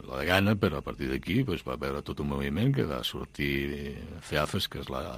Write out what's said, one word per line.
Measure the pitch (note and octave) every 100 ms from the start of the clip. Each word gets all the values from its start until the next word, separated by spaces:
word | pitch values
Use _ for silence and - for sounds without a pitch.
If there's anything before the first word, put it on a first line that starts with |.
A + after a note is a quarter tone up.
| -
la | C2
de | D2+
Ghana, | F#2+ G2 G#2
però | G#2 C#2+
a |
partir | C#2 - C2+
d'aquí, | C2 - A2 B2
pues, | D#2+
va | C2 B1+
haver | C2+ C#2
tot | - -
un | C#2+
moviment | C#2 C#2 D#2+ C3
que | C3+
va | F2 C2 -
sortir | B1 B1+ - C#2+ C#2 C#2+ C#2+ C#2+ C#2+ D#2 -
feafes, | - D2+ D2+ - -
que | C#2+
és | C#2
la, | C2 E2